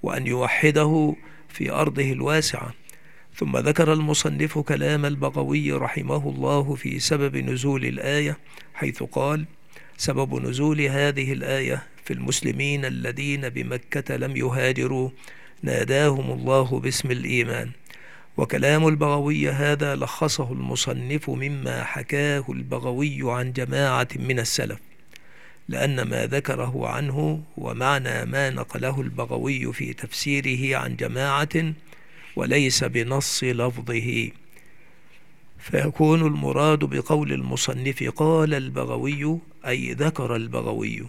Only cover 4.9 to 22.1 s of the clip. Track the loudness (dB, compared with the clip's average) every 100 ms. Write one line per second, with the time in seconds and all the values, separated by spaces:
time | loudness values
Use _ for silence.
4.9 | 2 2 0 -2 0 0 2 2 0 0
5.9 | -2 -2 -2 -2 -2 2 2 2 -2 -4
6.9 | -2 0 2 0 -2 -2 -2 0 0 -2
7.9 | -4 -2 0 0 -4 -10 -18 -18 -6 -6
8.9 | -4 -4 -2 0 0 -4 -12 -20 -20 -20
9.9 | -6 -2 0 0 -2 -2 2 2 4 2
10.9 | 4 2 2 -2 -2 -2 0 0 -4 -6
11.9 | -18 -8 -4 -2 0 0 0 0 0 -2
12.9 | -2 -4 -4 -2 -2 -4 -4 -4 -6 -4
13.9 | -4 -2 -2 -2 0 0 2 2 2 0
14.9 | 0 -2 -4 -16 -18 -18 -6 0 2 4
15.9 | 6 6 4 0 -2 4 6 6 2 0
16.9 | -2 -2 -2 2 2 2 0 -6 -10 -16
17.9 | -18 -18 -18 -8 -2 0 4 6 6 6
18.9 | 6 4 2 2 2 2 2 2 2 0
19.9 | 0 -4 0 0 0 -2 -4 -4 -2 -2
20.9 | -2 -2 -4 -2 -4 -4 -4 -4 -4 -4
21.9 | -6 -2